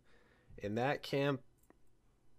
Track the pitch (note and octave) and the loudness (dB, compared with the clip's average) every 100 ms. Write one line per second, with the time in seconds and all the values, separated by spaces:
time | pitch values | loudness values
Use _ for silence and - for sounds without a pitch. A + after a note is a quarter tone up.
0 | - - - - - - G2+ G#2+ C3 C#3+ | -8 -20 -20 -20 -20 -8 -4 0 0 0
1 | - C#3+ C#3+ C3+ - - - - - - | 0 2 2 0 -4 -20 -20 -20 -20 -20
2 | _ _ - | _ _ -20